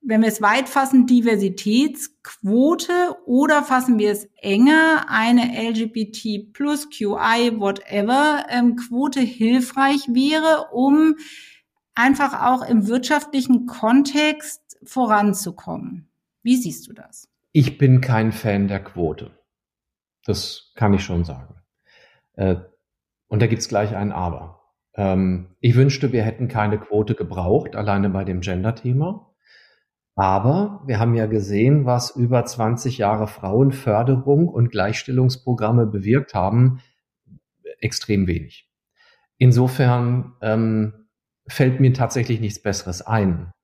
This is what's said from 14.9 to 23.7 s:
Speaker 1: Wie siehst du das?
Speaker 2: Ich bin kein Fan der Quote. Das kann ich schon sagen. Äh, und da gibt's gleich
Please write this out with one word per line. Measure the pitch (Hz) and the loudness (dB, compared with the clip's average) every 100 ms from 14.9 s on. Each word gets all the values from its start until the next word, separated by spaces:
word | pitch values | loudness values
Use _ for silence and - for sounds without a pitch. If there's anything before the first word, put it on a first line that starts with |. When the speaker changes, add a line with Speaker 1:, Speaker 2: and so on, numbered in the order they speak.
| - 240 214 208 190 - 170 - 170 - 180 - _ _ _ | -4 2 2 2 0 -6 -12 -12 -12 -10 -14 -18 _ _ _
Speaker 1:
Wie | 233 254 | 0 0
siehst | 233 - - | 0 -10 -16
du | |
das? | - - - - _ _ | -20 -20 -20 -20 _ _
Speaker 2:
Ich | 156 131 - | 2 2 4
bin | 135 127 | 6 6
kein | 127 113 110 | 4 0 0
Fan | 104 110 101 98 | -2 -2 0 0
der | 98 | -2
Quote. | 92 - 82 76 - _ _ _ _ _ _ _ _ _ | -8 -6 -4 -4 -14 _ _ _ _ _ _ _ _ _
Das | - 104 - - _ - | -6 -6 -6 -14 _ -2
kann | 110 | 0
ich | 98 | 0
schon | - 87 82 | 0 -4 -4
sagen. | 65 - - _ _ _ _ _ _ _ - | -8 -18 -20 _ _ _ _ _ _ _ -6
Äh, | 95 90 90 _ _ _ _ _ _ | -2 -2 -6 _ _ _ _ _ _
und | 110 | -2
da | 117 | 0
gibt's | 113 | -2
gleich | - | -4